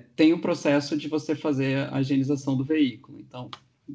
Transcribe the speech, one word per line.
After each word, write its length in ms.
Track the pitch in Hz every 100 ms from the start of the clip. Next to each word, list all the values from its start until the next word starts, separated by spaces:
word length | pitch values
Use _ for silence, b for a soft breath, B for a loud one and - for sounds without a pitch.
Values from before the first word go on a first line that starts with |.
| - -
tem 160 | 160
um 80 | 170
processo 560 | - 160 151 143 143 151
de 120 | 147
você 280 | 156 160 151
fazer 560 | 156 135 135 135 135
a 80 | 135
higienização 540 | 135 139 135 143 139 131
do 80 |
veículo. 560 | 135 156 131 110 - 135
Então, 300 | 127 127 123 - _ _ -